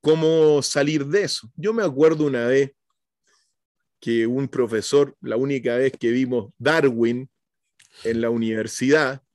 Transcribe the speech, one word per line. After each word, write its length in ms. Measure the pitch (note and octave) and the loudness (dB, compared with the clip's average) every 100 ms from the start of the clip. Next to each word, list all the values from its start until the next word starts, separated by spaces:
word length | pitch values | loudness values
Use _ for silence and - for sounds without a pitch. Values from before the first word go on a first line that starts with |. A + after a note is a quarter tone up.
¿Cómo 600 | C#3+ D#3+ D#3+ D#3+ D#3 D3 | 2 2 4 4 4 4
salir 440 | C3 C#3+ C#3+ D#3 C#3 | 0 -2 0 -2 -2
de 180 | G3 | -2
eso? 280 | F#3 - A2 - | -2 -6 -10 -8
Yo 180 | F#3 | -4
me 100 | A3+ | -2
acuerdo 420 | F#3+ C3 D#3+ D#3+ D3 | -2 2 2 4 0
una 200 | B2+ A#2+ | 0 0
vez 240 | C3+ C#3 _ _ _ _ _ _ _ _ _ _ _ _ _ | 0 0 _ _ _ _ _ _ _ _ _ _ _ _ _
que 280 | - A#2 A2+ | -4 0 0
un 200 | B2+ C3+ | -2 -4
profesor, 680 | - A#2+ A2 - C#3+ C#3 _ | -4 -2 -2 0 0 0 _
la 160 | A#2 A2 | -6 -4
única 380 | C3+ C#3 B2 A#2+ | -2 -4 -2 0
vez 160 | C3 - | -2 -2
que 120 | A#2 | -2
vimos 420 | B2 C3 B2 G#2+ _ | 0 0 -4 -6 _
Darwin 720 | B2 D#3+ C#3 A#2 A#2 A#2+ C3+ _ _ _ _ _ _ - | 0 2 2 2 -2 -2 -10 _ _ _ _ _ _ -10
en 180 | A2+ A#2 | -6 -4
la 80 | A#2 | -2
universidad 920 | A#2 A2+ A2 A2 - B2+ D3+ C3+ C3+ _ | -2 -2 -4 -6 -4 2 2 2 -6 _